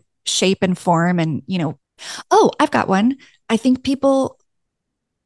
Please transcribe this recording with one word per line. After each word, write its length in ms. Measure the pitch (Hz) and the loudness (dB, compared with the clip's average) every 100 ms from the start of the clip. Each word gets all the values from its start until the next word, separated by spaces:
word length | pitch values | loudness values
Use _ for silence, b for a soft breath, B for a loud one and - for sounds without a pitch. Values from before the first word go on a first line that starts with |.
| - _ - | -12 _ -8
shape 380 | - 185 190 | -2 0 0
and 120 | 190 180 | 0 -2
form. 440 | - 165 170 175 | 0 2 2 0
And, 240 | 160 147 - | -2 -4 -4
you 140 | 185 | -4
know, 180 | 156 - _ _ B B - | -4 -8 _ _ B B 0
oh, 180 | 381 392 - | 2 2 2
I've 120 | - | 0
got 160 | 240 - | 0 0
one. 300 | 190 226 277 b b - | 0 0 -2 b b -4
I 100 | 220 | -2
think 260 | 262 254 | 0 0
people 500 | - 277 277 269 262 - _ _ _ _ _ _ _ _ | -2 0 0 0 -2 -8 _ _ _ _ _ _ _ _